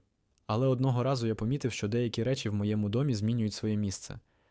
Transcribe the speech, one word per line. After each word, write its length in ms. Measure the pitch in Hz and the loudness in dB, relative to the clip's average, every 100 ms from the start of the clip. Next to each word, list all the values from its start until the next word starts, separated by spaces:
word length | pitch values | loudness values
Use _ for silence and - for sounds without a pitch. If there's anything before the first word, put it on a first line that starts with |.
| - _ _ _ - | -10 _ _ _ -4
Але 180 | 110 135 | 0 2
одного 360 | 123 135 123 | 2 2 2
разу 240 | 127 135 117 | 0 0 0
я 80 | 107 | 0
помітив, 360 | 110 143 123 | -2 0 -2
що 160 | - 104 | -2 -2
деякі 360 | 120 120 117 | 0 0 0
речі 260 | 117 135 110 | 0 -2 -2
в 40 | |
моєму 360 | 101 104 107 104 | 0 0 2 2
домі 240 | 113 147 107 | 0 0 0
змінюють 380 | 107 120 107 | 0 2 0
своє 240 | - 110 107 | -2 -2 0
місце. 420 | 101 - - 101 - _ _ | 0 -4 -8 -14 -16 _ _